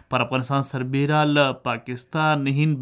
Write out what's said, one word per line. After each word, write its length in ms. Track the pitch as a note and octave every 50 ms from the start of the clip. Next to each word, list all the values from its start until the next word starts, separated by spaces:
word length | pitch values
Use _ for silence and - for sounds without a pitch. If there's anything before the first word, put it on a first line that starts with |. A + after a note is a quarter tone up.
| - - C3
پر 120 | B2 A#2 -
افغانستان 400 | C3 C3 B2+ - C#3 C#3 C3+ -
سربیره 560 | - C3 B2+ B2+ C3+ C#3 C#3+ C#3+ D3+ D3+ D3+ D3 D3
له 260 | D3 C#3+ C3 B2+ - - B2
پاکستان، 760 | A#2 A#2 - B2 B2+ B2 - - - D#3 D#3 D#3 D3+ D3 C#3 C#3
هند، 340 | C#3 C#3+ D3+ D#3 D3+ B2+